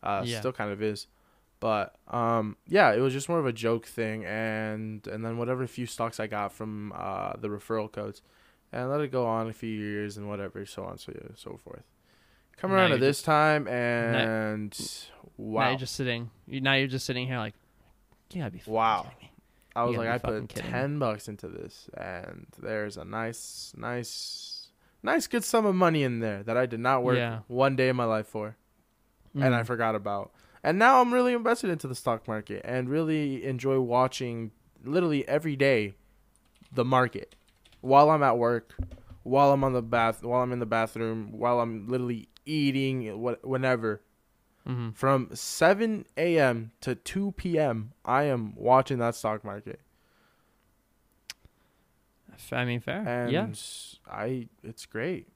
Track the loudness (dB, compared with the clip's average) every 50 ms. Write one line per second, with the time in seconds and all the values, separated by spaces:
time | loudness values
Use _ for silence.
0 | -4 -2 -2 -2 -2 -4 -6 -4 -4 -4 -4 -4 -6 -6 -4 -2 -2 -4 -4 -4
1 | -10 _ _ _ _ _ _ _ _ _ _ _ -2 0 0 0 0 -4 _ _
2 | _ -6 -4 -2 0 2 2 2 0 -2 -6 _ _ 0 4 6 6 6 6 4
3 | 2 2 0 -2 -4 -2 -2 0 0 -2 -4 -2 0 0 0 0 -2 -8 -8 -6
4 | -6 -4 -4 -6 -8 -6 -6 -4 -4 -4 -4 -4 -4 -6 -6 -6 -8 -10 -10 -12
5 | -12 -10 -10 -8 -6 -6 -4 -4 -2 -2 -2 -4 -4 -6 -6 -8 -8 -8 -6 -4
6 | -6 -6 -4 -6 -8 -6 -4 -4 -4 -6 -6 -8 -10 -10 -8 -8 -10 -10 -10 -8
7 | -8 -6 -6 -6 -6 -6 -8 -6 -6 -8 -8 -8 -6 -4 -4 -4 -4 -6 -8 -8
8 | -8 -8 -10 -12 _ _ _ _ _ _ _ _ _ _ -8 -6 -4 -2 -2 -2
9 | -2 -2 0 0 0 0 0 0 -2 -4 -6 -8 -6 -6 -6 -4 -6 -6 -4 -4
10 | -6 -6 -8 -10 -8 -8 -8 -6 -8 -8 -8 -10 -12 -10 -10 -10 -10 -10 -10 -12
11 | -14 -14 -14 -14 -14 -16 -18 -16 -16 -16 -16 -16 -16 -16 -18 -18 -18 _ _ _
12 | _ _ _ _ _ _ _ _ _ _ _ -8 -4 2 4 6 6 6 6 6
13 | 6 4 4 2 2 4 6 6 6 6 4 4 2 0 -2 0 0 0 0 0
14 | 2 2 2 2 2 0 0 0 -2 -2 -2 -4 -6 -8 -8 -10 -10 -10 -10 -12
15 | -16 -18 -20 -20 -20 -20 _ -14 -10 -4 -2 0 0 0 0 -2 -4 -8 -6 -4
16 | -2 -2 -2 -4 -4 -10 -12 _ _ -10 -8 -2 0 2 2 4 2 0 -2 -4
17 | -4 -4 -4 -4 -4 -4 -4 -4 -6 -6 -8 _ _ _ _ _ _ _ _ _
18 | _ _ _ _ _ _ -10 -8 -8 -8 -8 -12 -10 -4 0 2 4 4 4 2
19 | 0 -6 -14 -20 -20 -20 _ -20 _ _ _ _ _ _ -4 -2 -2 0 0 -2
20 | -2 -2 -2 -2 -2 -2 -4 -4 -6 -8 -8 -8 -8 -4 -4 -2 -2 -2 -2 -2
21 | -2 -2 -2 -4 -8 -12 -14 -12 -12 -12 -12 -12 -14 -14 -16 -20 -20 -18 -14 -12
22 | -10 -10 -10 -10 -12 -12 -14 -16 -18 -20 -20 -12 -8 -6 -4 -4 -4 -6 -8 -10
23 | -12 -10 -8 -6 -6 -6 -8 -10 -14 -14 -14 -14 -14 -14 -14 -10 -8 -6 -6 -6
24 | -6 -8 -10 -10 -10 -10 -10 -12 -12 -12 -12 -14 -14 -16 _ _ _ _ _ _
25 | -2 0 0 0 0 0 -2 -2 -2 2 2 4 4 4 4 6 6 4 4 4
26 | 2 2 0 -2 -2 -2 -4 -4 -4 0 2 2 2 2 0 0 2 2 4 4
27 | 4 4 4 4 2 0 -4 -6 -10 _ 0 4 4 4 4 4 4 4 4 2
28 | 2 2 2 0 -2 -4 -6 -8 -8 -8 -10 _ _ _ _ _ _ _ _ _
29 | _ _ _ _ _ -10 _ 2 2 4 4 2 0 -2 -2 0 0 0 0 0
30 | -2 -2 -4 -4 -6 -8 _ _ _ _ _ -6 _ 0 2 6 6 8 8 8
31 | 6 6 4 4 4 4 2 2 2 0 0 0 0 -4 -4 -4 -4 -8 -10 -4
32 | -2 -2 -2 -2 -2 -6 -6 -6 -6 -8 -10 -10 -6 -4 -4 -4 -2 0 0 0
33 | 0 2 0 0 0 -2 -2 -4 -4 -4 -6 -2 0 2 2 2 2 4 4 4
34 | 4 4 2 -4 -6 -6 -6 -6 -8 -8 -10 _ _ _ _ _ -10 -2 0 2
35 | 2 2 2 0 0 2 0 0 0 0 0 2 4 4 4 4 2 -2 -6 _
36 | _ _ _ _ _ _ _ _ _ _ _ _ -20 _ -2 0 2 4 4 4
37 | 4 2 0 -8 -14 -14 -20 _ _ _ _ _ _ -20 -20 _ 0 6 8 10
38 | 10 10 8 6 6 4 4 4 4 2 2 2 -2 _ -10 -10 -8 -8 -10 -18
39 | -20 -20 -20 -16 -6 2 4 6 8 8 8 6 4 2 2 0 -2 2 2 4
40 | 4 4 2 0 -4 0 2 2 2 2 0 -4 -2 0 2 2 0 0 -2 -4
41 | -4 -2 -2 -4 -6 -8 -8 -2 2 2 4 4 2 0 -2 -6 -6 -2 -2 -2
42 | -2 -2 -4 -6 -8 _ _ -20 _ -4 -2 2 2 2 2 2 0 0 -2 -2
43 | -4 -6 -6 -4 -4 -4 -4 -4 -4 -4 -2 0 2 2 0 2 0 -2 -2 -2
44 | _ _ _ _ _ _ _ _ _ _ _ _ _ -6 -6 -4 -4 -6 -6 -2
45 | 2 2 4 2 2 -2 -8 -10 -10 -8 -2 4 6 6 6 6 2 -2 -2 -4
46 | -6 _ _ -2 0 2 4 6 6 4 4 0 -4 -10 -14 _ -6 -6 -6 -4
47 | _ -6 -4 -2 -2 -2 -4 -4 -4 -2 0 2 2 2 0 -2 -4 -8 -12 _
48 | _ 0 2 2 2 2 0 -2 -2 -6 -10 -4 2 6 6 6 6 4 0 0
49 | 0 -2 -2 -2 -4 -4 -4 -4 -6 -10 -12 -10 -12 -14 -16 -16 _ _ _ _
50 | _ _ _ _ _ _ _ _ _ _ _ _ _ _ _ _ _ _ _ _
51 | _ _ _ _ _ _ -20 _ _ -20 _ _ _ _ _ _ _ _ _ _
52 | _ _ _ _ _ _ -20 -20 -14 -6 -4 -2 -2 0 -2 -4 -4 -4 -6 -4
53 | -4 -4 -2 -2 0 0 0 0 0 -2 -6 -10 -12 -14 -14 -14 -16 -18 -20 _
54 | _ -14 -10 -6 -6 -6 -6 -8 -10 -14 _ _ _ -18 -16 -16 -18 -12 _ -6
55 | -4 -4 -4 -6 -8 _ _